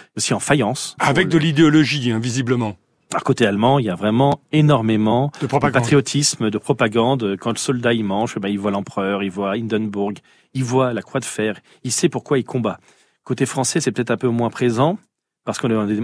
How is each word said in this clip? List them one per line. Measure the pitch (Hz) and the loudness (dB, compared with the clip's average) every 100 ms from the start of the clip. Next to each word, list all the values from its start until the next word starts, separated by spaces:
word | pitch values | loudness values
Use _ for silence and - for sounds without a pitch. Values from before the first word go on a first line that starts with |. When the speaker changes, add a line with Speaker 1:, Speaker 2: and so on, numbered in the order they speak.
| - - | -16 -8
Speaker 1:
aussi | - | -4
en | 107 | -2
faïence. | - 151 107 127 - - | 0 0 2 -2 -8 -2
Speaker 2:
Avec | - 143 185 | 0 2 2
Speaker 1:
On | |
Speaker 2:
de | 165 | 2
l'idéologie, | 160 147 160 156 139 147 120 | 2 4 6 6 4 0 0
hein, | 113 | -2
visiblement. | 120 117 120 123 113 101 _ _ _ | -2 -2 -2 -2 -2 -6 _ _ _
Speaker 1:
Par | - | -4
côté | - - 113 | 0 2 2
allemand, | 101 120 139 | 2 2 2
il | 110 | 0
y | |
a | 87 | -2
vraiment | 104 113 139 143 _ | 0 2 2 0 _
énormément | 156 151 139 113 110 107 120 143 - | 2 4 4 2 2 2 2 0 -4
Speaker 2:
De | 139 | -2
propagande. | 139 143 | 0 2
Speaker 1:
de | 131 | 2
patriotisme, | 117 143 135 139 147 - 110 | 2 2 2 0 0 0 -2
de | 104 | -2
propagande. | - 143 117 113 117 135 107 98 | -2 0 0 2 2 0 -2 -4
Quand | 120 | -4
le | 113 | -4
soldat, | - 127 120 | -2 -2 0
il | 117 107 | 0 0
mange, | 98 120 - | -2 -4 -4
ben, | 101 | -4
il | 101 | -2
voit | 101 | -2
l'empereur, | 101 98 - 98 101 | -4 -4 -4 -4 -2
il | 98 | -4
voit | 92 98 104 | -4 -4 -4
Hindenburg, | 113 107 110 101 101 104 _ _ _ | -2 -4 -2 -4 -4 -6 _ _ _
il | 135 | -6
voit | 123 131 127 | -2 0 0
la | 113 | -2
croix | - 135 | -6 -6
de | 117 | -6
fer, | - 107 101 - _ | -4 -4 -4 -12 _
il | 127 | -6
sait | - 170 | -2 -2
pourquoi | 135 - 143 | -2 -2 -2
il | 120 | -2
combat. | 131 110 - _ _ _ _ - | -4 -4 -6 _ _ _ _ -8
Côté | 123 135 | -2 -2
français, | - 127 165 | -2 -2 0
c'est | 139 | -2
peut-être | 117 117 | -2 -2
un | 117 | -2
peu | 127 | 0
moins | 117 117 | 0 -2
présent, | - 123 113 143 202 - _ _ _ - | 0 0 2 2 0 -8 _ _ _ -8
parce | - | -4
qu'on | 127 | 0
est, | 110 104 107 | 0 0 -2